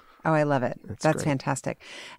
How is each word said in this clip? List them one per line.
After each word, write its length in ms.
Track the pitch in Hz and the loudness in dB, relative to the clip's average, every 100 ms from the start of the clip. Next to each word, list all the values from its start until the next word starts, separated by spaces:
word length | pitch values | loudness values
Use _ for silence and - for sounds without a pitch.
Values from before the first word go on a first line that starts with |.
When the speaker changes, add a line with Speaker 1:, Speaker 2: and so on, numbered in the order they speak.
| - - 160 | -14 -6 2
Speaker 1:
Oh, 80 | |
I 100 | 156 | 4
love 200 | 147 139 | 4 2
it. 160 | 120 - | 0 -4
Speaker 2:
That's 200 | - 101 | -10 -2
Speaker 1:
That's 140 | 160 147 | 2 2
Speaker 2:
great. 80 | 151 | 2
Speaker 1:
fantastic. 560 | 135 - 139 - - - - - | 0 0 -2 -4 -8 -12 -16 -16